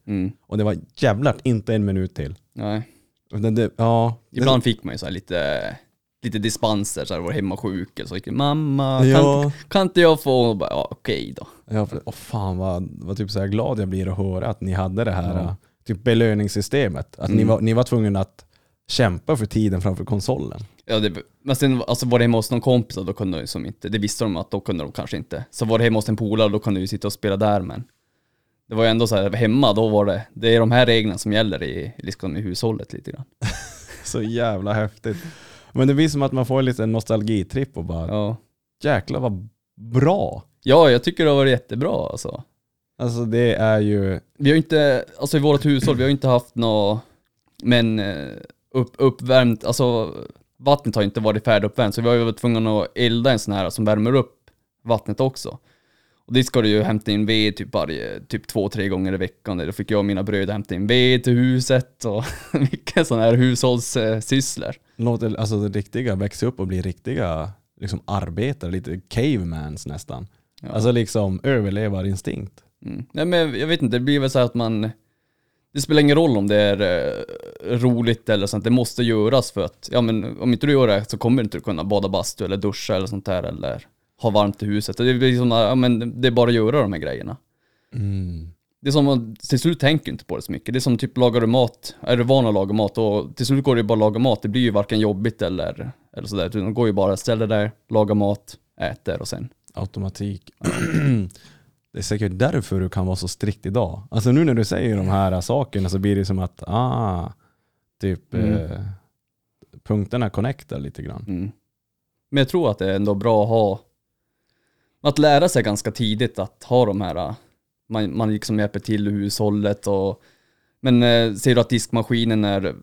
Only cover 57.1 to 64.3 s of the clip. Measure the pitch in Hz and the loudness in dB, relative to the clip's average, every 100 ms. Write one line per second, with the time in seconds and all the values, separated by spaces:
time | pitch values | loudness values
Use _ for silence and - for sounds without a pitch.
57.1 | 104 104 110 107 98 101 107 76 78 55 | -2 2 2 0 -2 -6 -4 -4 -6 -8
58.1 | 50 - 107 - 113 98 107 98 92 95 | -10 -8 -8 -4 -4 -2 -2 -2 -2 -2
59.1 | 92 92 - - 92 78 101 101 107 101 | -2 -4 -8 -8 -6 -6 -6 -2 0 0
60.1 | 101 104 104 98 104 101 90 101 123 127 | 0 0 -2 -2 -4 -6 -4 2 4 4
61.1 | 127 127 120 127 127 127 127 - _ 117 | 4 2 2 4 2 2 0 0 _ -4
62.1 | 104 127 - - 151 135 - - - 160 | -4 -4 -10 -6 0 0 -2 -4 -2 0
63.1 | 113 113 120 127 123 127 123 - 131 110 | 4 4 6 4 2 2 0 -2 -2 0
64.1 | 110 - | -2 0